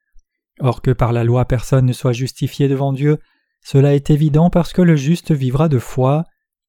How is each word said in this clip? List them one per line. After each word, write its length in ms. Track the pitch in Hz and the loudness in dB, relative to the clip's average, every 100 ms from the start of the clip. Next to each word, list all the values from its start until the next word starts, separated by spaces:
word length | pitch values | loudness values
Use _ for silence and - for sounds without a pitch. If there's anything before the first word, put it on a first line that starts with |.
| _ _ _ _ _ - | _ _ _ _ _ -6
Or 240 | 127 - | -4 -2
que 80 | 131 | -2
par 200 | 123 117 | 0 0
la 120 | 117 | 0
loi 220 | 117 123 123 | 0 0 0
personne 420 | 123 - 135 127 | -2 0 0 0
ne 60 | |
soit 200 | 123 131 | -2 -4
justifié 540 | 120 131 - 135 - 139 | -4 -6 -6 -6 -2 -2
devant 260 | 135 139 | 0 -4
Dieu, 240 | 135 147 151 - _ _ _ | -2 0 -2 -4 _ _ _
cela 320 | - 139 143 143 | -2 2 4 2
est 140 | 139 | 2
évident 400 | 151 156 147 175 | 2 2 2 2
parce 240 | 180 - | 0 -2
que 80 | - | 2
le 140 | 170 151 | 2 2
juste 360 | 135 170 - | 0 -2 -2
vivra 380 | 147 127 135 160 | -2 0 0 0
de 100 | 127 | 0
foi. 460 | - - 127 151 - _ _ _ | -2 -2 0 0 -4 _ _ _